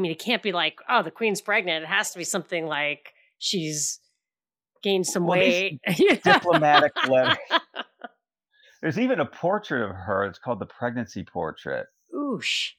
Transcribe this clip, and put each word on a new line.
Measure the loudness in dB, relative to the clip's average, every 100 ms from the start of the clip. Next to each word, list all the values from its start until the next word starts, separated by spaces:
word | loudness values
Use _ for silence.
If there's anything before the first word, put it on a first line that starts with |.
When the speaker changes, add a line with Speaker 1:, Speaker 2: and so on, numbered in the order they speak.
Speaker 1:
mean, | -4
it | -4
can't | -2 -2
be | -2
like, | -2 -2 -4 0
"Oh, | 0
the | 0
queen's | -2 -2 -2
pregnant." | 0 -2 0 -4
It | -2
has | -2 -2
to | -6
be |
something | -6 -6 -4 -6 -4
like | -4 -4 -6 -12 _ _ -10
she's | -4 -4 -4 -4 -6 -8 _ _ _ _ _ _ _ -6
gained | -2 0 0
some | 0 2
Speaker 2:
Well, | 4
these | 4
Speaker 1:
weight. | 2 0 -4 -2
<laughs> | 4
You | 4 4 4
know? |
Speaker 2:
diplomatic | 4 4 4 6 6 4 0 2
letters. | 4 4 0 0
Speaker 1:
<laughs> | -2 -2 -16 -16 _ -20 _ _ _ _ _ _ -6
Speaker 2:
There's | -4 0
even | 0 0
a | -2
portrait | -2 -2 -2 -2 -2 -2
of | -6
her. | -2 0 -2
It's | -4
called | -6 -6
the | -6
Pregnancy | -6 -6 -4 -8 -10
Portrait, | -8 -6 -6 -6 -6 -6 -8 _ -14
Speaker 1:
Oosh. | -8 -6 -4 -4 -4 -6